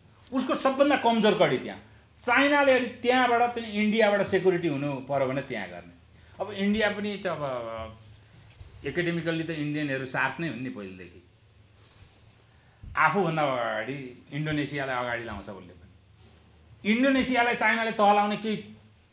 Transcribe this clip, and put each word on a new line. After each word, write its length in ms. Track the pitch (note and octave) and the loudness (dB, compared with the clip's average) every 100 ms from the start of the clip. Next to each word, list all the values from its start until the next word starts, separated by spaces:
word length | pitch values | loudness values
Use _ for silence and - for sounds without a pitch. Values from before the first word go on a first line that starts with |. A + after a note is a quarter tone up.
| _ _ - B3+ | _ _ -8 -4
उसको 180 | - | -2
सबभन्दा 420 | C#4 C4+ C4 C#4+ C4+ | 0 0 4 4 4
कमजोर 320 | A#3 A3+ G#3 | 4 4 4
कडी 240 | D#3+ D#3 B2 | 4 4 2
त्यहाँ। 220 | G2+ F#2+ - - _ - | -4 -12 -16 -20 _ -8
चाइनाले 500 | - A#3+ C#4+ C#4+ C#4 B3+ | 0 4 4 4 4 4
अनि 100 | A#3 - | 2 -2
त्यहाँबाट 560 | A#3+ B3+ B3 A#3 A#3+ | 2 4 4 4 2
चाहिँ 180 | A#3+ A3+ | 0 -6
इन्डियाबाट 500 | G#3 G#3+ A3 G#3 G3+ | 0 2 4 4 4
सेक्युरिटी 460 | F#3+ F#3+ F#3 F3 E3 | 2 2 4 2 0
हुनु 380 | C#3 D3 C3+ - | -2 -2 -6 -4
पर्यो 200 | C#3 C3 | 0 0
भने 140 | C#3 | -2
त्यहाँ 260 | C3 A2+ F#2 | -6 -8 -8
गर्ने। 260 | F2 E2+ - - - - - | -12 -16 -20 -20 -20 -20 -10
अब 100 | G3 | -8
इन्डिया 380 | G3+ G3+ G#3+ G#3 | -2 0 2 0
पनि 200 | G3 G#3 G3 | 0 -4 -4
त 40 | F#3 | -4
अब 120 | D3+ C#3+ B2 A2+ A2+ A2 G#2+ - - - - - - - - | -4 -4 -6 -6 -8 -10 -14 -20 -20 -20 -20 -20 -20 -20 -12
एकाडेमिकल्ली 600 | C#3+ E3 E3+ E3+ D#3+ E3 | -6 -4 -2 -2 -2 -2
त 60 | E3 | -4
इन्डियनहरू 560 | D#3 D3 D3 D3 C3+ C3 | -4 -4 -4 -2 -4 -4
सार्प 340 | C#3+ C3 - | -2 -2 -2
नै 80 | E3 | -6
हुन् 140 | A2+ | -6
नि 80 | B2+ | -8
पहिलेदेखि। 500 | G#2 G2 F#2 F2+ F2 - _ _ _ _ _ - _ - _ - _ _ _ _ _ | -10 -12 -14 -18 -20 -20 _ _ _ _ _ -20 _ -20 _ -20 _ _ _ _ _
आफूभन्दा 600 | - - D#3 F#3 E3+ D#3+ | -8 0 2 2 0 0
अगाडि 560 | C#3+ B2+ A2+ G#2+ A2+ C#3+ B2+ A#2+ - | 0 0 -2 -4 -6 -8 -12 -16 -12
इन्डोनेसियालाई 640 | C#3 D3+ D3+ C#3 C#3+ C3+ B2+ | -6 -4 -2 -4 -4 -4 -4
अगाडि 280 | B2 A#2 | -4 -6
लाउँछ 240 | A2+ G2+ G2+ | -6 -10 -12
उसले 240 | F#2+ F2 - | -14 -18 -20
पनि। 160 | - - _ _ - - _ _ - - G3+ | -20 -20 _ _ -20 -20 _ _ -20 -6 0
इन्डोनेसियालाई 640 | A3+ C4+ C4+ B3+ A#3+ A#3+ | 2 2 2 2 2 2
चाइनाले 380 | A#3 A3 A3+ A3+ | 2 0 0 -2
तह 200 | A3 G3+ | 2 4
लाउने 220 | G#3 G#3 G#3 | 6 2 -2
केही 180 | A3 G#3 - - - _ _ | -4 -6 -8 -20 -20 _ _